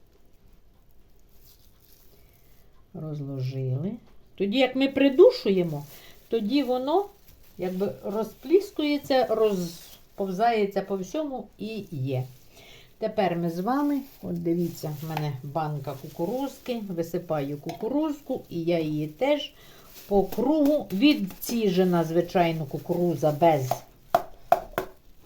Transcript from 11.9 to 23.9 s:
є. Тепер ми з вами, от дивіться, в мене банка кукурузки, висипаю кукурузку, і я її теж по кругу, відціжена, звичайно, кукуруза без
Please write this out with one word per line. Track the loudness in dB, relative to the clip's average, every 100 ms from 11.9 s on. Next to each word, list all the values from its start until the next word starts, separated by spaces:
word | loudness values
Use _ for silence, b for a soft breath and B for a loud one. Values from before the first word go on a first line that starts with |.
є. | -6 -4 -4 -6 -12 -20 B B B B -8
Тепер | -6 0 0 0
ми | -2
з | -2
вами, | -2 0 0 -2 -6 -12
от | -8 -4
дивіться, | -2 0 -2 -4 -8 -8
в | -8
мене | -4 -4 -6
банка | -6 -4 -4 -4 -8 -10
кукурузки, | -12 -6 -4 -2 -6 -8 -8 -6 -6
висипаю | -6 -4 -4 -2 -2 -2 -6
кукурузку, | -8 -6 -2 0 0 -4 -6 -8 -6
і | -4
я | 0 0
її | 0 -2 -4
теж | -2 0 0 -2 B B B B -14 0
по | 2
кругу, | 2 0 2 4 4 4 0
відціжена, | 4 4 4 -2 -8 -4 0 2 4 4 4
звичайно, | 2 2 2 2 2 0 -4
кукуруза | -6 -4 0 0 2 0
без | 4 4 4 2 -4 -6